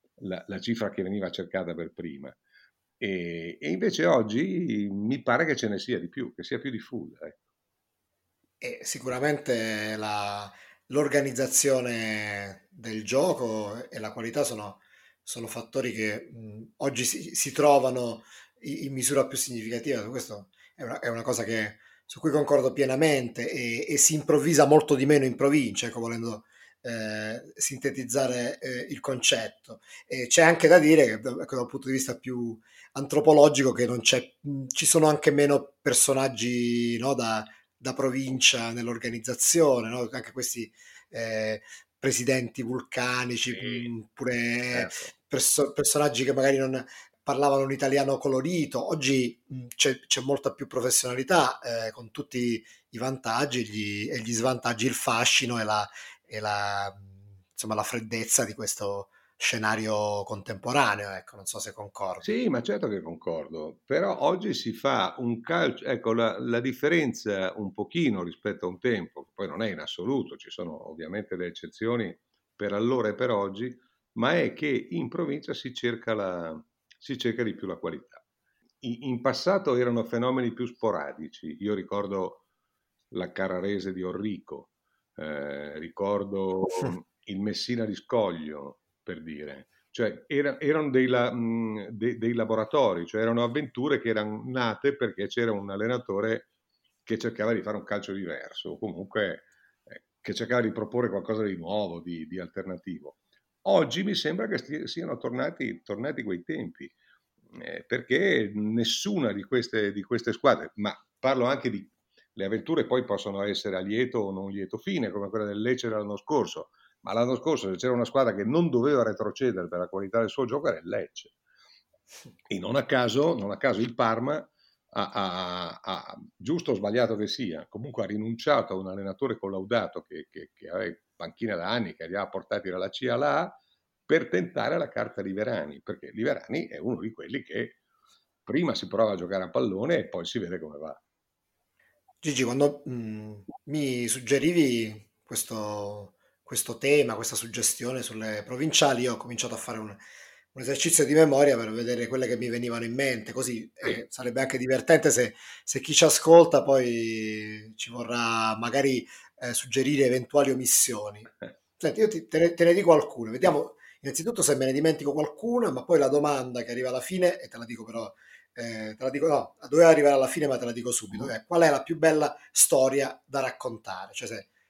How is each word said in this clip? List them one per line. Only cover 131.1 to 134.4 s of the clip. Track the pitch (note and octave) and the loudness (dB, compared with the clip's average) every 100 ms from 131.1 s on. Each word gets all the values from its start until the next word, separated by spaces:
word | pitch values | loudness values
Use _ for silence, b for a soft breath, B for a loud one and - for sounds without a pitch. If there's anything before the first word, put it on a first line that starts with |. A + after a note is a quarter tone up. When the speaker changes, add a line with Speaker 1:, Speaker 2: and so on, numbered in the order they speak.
| - | -16
Speaker 1:
panchina | - - A2+ F2+ | -14 -8 -6 -4
da | F2+ | -2
anni, | A#2+ F#2 | -4 -4
che | - E2 | -8 -8
li | |
ha | G2 F#2+ | -6 -6
portati | F#2+ - G#2 F#2+ | -8 -6 -6 -6
dalla | F2+ G2 | -6 -6
C | - B2 | -6 -4
alla | A#2+ C#3+ C#3+ | 0 0 0
A, | F#3 - b b b _ | -2 -8 b b b _
per | - D#3+ D#3+ | 2 2 2
tentare | F#2 | -2